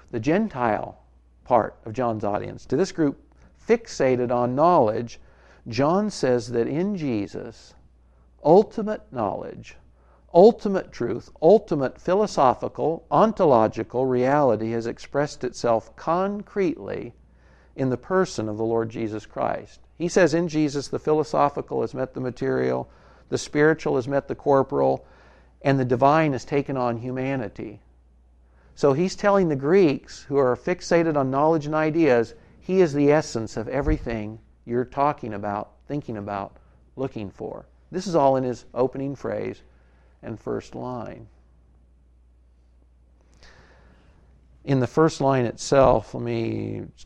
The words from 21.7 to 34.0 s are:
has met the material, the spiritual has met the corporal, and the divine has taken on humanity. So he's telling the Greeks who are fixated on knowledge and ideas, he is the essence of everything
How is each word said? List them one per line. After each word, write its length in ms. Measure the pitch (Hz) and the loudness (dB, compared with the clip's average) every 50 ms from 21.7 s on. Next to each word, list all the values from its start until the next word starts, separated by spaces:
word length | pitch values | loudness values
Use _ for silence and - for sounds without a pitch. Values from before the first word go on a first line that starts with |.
| 139 131 | -4 -4
has 140 | 117 113 - | -4 -4 -4
met 200 | 127 131 127 - | -6 -8 -8 -8
the 60 | 135 | -8
material, 680 | 131 127 120 - 135 131 131 127 127 127 127 127 127 - - - - - - _ _ _ | -8 -8 -6 -4 -4 -2 -2 0 0 -2 -2 -4 -6 -10 -16 -20 -20 -20 -20 _ _ _
the 100 | 127 127 | -8 -8
spiritual 580 | - - - 147 147 156 160 156 - 151 143 | -6 -4 0 2 4 4 4 2 -2 -2 -2
has 120 | 135 117 135 | -2 -2 -2
met 180 | 139 139 - | -4 -4 -4
the 80 | - 123 | -4 -8
corporal, 720 | - - 143 139 135 127 - 143 139 135 131 135 131 - - - - - - _ _ _ _ _ _ - | -4 0 2 4 4 4 2 0 0 0 0 0 -2 -6 -14 -20 -20 -20 -20 _ _ _ _ _ _ -2
and 160 | 143 135 135 | 0 0 2
the 60 | 127 | 2
divine 480 | 123 127 120 135 139 147 160 160 151 135 | 0 2 4 4 4 4 4 2 0 -2
has 120 | 120 - | -4 -6
taken 320 | - 151 143 139 - 139 | -4 -4 -2 -2 -2 -4
on 220 | 131 123 120 117 113 | -2 -2 -2 -4 -4
humanity. 840 | 120 127 127 131 131 135 139 131 110 98 - - 107 110 104 - _ _ _ _ _ _ _ _ _ _ _ _ _ _ _ _ _ _ _ | -6 -8 -8 -6 -6 -4 -4 -6 -6 -8 -10 -12 -14 -14 -14 -18 _ _ _ _ _ _ _ _ _ _ _ _ _ _ _ _ _ _ _
So 180 | - - 143 135 | 0 2 2 4
he's 240 | 147 185 190 - | 2 0 -2 -4
telling 320 | - - 202 196 196 185 160 | 0 0 2 4 4 2 2
the 80 | 147 | 0
Greeks 680 | 131 135 147 185 202 185 147 139 - - - - - - | -2 0 2 4 6 6 4 2 0 -6 -12 -20 -20 -10
who 140 | - 139 | -2 0
are 200 | 143 135 127 120 | 2 2 2 2
fixated 600 | - - 180 180 180 - - 180 170 165 165 151 | 0 -2 -4 -6 -4 -2 2 2 4 4 2 2
on 140 | 147 135 131 | 0 0 0
knowledge 360 | 135 139 151 156 165 160 143 | 0 2 2 2 2 0 -2
and 80 | 147 156 | -2 -2
ideas, 600 | 156 156 156 151 170 165 139 123 117 113 - - - - - - - | -2 -2 0 2 2 4 4 4 4 2 0 -6 -14 -20 -20 -20 -16
he 220 | - - 185 190 | -8 -2 2 2
is 120 | 180 156 135 | 2 2 2
the 200 | 147 143 143 147 | 2 4 4 4
essence 440 | 156 151 - - 117 110 101 - | 4 2 -2 -6 -8 -8 -6 -8
of 120 | 120 107 - | -8 -8 -4
everything 720 | 131 139 143 - 156 151 | -4 -2 0 0 -2 -2